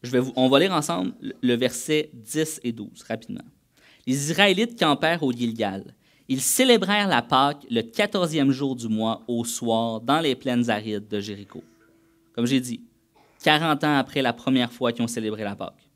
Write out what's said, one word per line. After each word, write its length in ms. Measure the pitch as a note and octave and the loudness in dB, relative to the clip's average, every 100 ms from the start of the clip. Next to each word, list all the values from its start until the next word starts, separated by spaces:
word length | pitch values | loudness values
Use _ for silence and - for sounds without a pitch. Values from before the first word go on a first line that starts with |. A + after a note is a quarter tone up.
Je 80 | B2 | 0
vais 100 | B2 | 0
vous, 120 | C3 C3 | 0 2
on 120 | B2+ | 4
va 100 | C#3 | 4
lire 140 | F#3+ | 4
ensemble 400 | E3+ - - F#2 - | 0 -2 -4 -4 -6
le, 140 | - - | -12 -4
le 120 | B2 | 0
verset 560 | A#2+ B2 - - D3+ D3+ | 2 0 -2 0 0 -2
dix 440 | B2 G#2+ D3+ D#3 - | -12 -8 -4 -4 -4
et 100 | B2 | -8
douze, 300 | A2+ G2+ - | -8 -12 -16
rapidement. 420 | - A3+ - - - _ _ _ _ _ - | -8 -8 -8 -14 -14 _ _ _ _ _ -4
Les 240 | C3+ C#3+ | -2 -2
Israélites 480 | E3+ G3+ F#3+ A#3 - | 4 4 4 0 0
campèrent 440 | D#3+ C#3 E3 E3+ | 2 2 0 0
au 80 | C#3+ | -2
Gilgal. 640 | A#2+ A#2+ A2+ G#2 G2 - - _ _ - | -2 -4 -2 -4 -4 -12 -20 _ _ -6
Ils 140 | C3 | -2
célébrèrent 680 | - - C4 A#3 F#3 G#3 G3+ | 0 2 4 4 4 0 2
la 120 | C3 | 2
Pâque 460 | A#2+ C3 C#3 D3 - | 4 2 2 0 -4
le 120 | A#2 | -2
quatorzième 680 | A2+ - G#3 G#3+ F3 D#3 C#3 | -2 -2 -2 0 0 2 2
jour 240 | C3 C#3 | 2 -2
du 140 | B2 A#2 | -4 -2
mois, 340 | A2 A2+ A2+ - | -2 0 -2 -4
au 160 | A#2 | -4
soir, 560 | A#2 - A#2 A2+ A#2 A2+ | -4 -4 0 0 0 -4
dans 200 | A#2 D3+ | 0 0
les 140 | D#3+ | 2
plaines 360 | B2 C3+ A#2+ A#2+ | -2 -2 0 0
arides 360 | G#2+ A2 G#2 G#2 | -2 -2 -6 -4
de 140 | G#2 | -6
Jéricho. 420 | G2+ G2+ G2+ - - _ _ _ _ _ _ | -6 -12 -14 -18 -18 _ _ _ _ _ _
Comme 120 | - A#2+ | -4 0
j'ai 140 | C3 | 0
dit, 200 | B2 A#2 - _ _ _ _ _ | -2 -10 -14 _ _ _ _ _
quarante 420 | - D3+ E3 C#3+ | 2 4 2 0
ans 140 | D3+ C#3+ | 2 2
après 240 | C3 D3 | 0 0
la 100 | C3 | -2
première 400 | A#2+ - C3 A#2+ | -2 0 0 0
fois 200 | - B2 | -2 -2
qu'ils 120 | A#2+ | 0
ont 40 | A#2 | -4
célébré 360 | A#2 A2 G#2+ | -2 -6 -4
la 100 | G#2 | -8
Pâque. 360 | G2+ F#2+ - _ | -8 -10 -12 _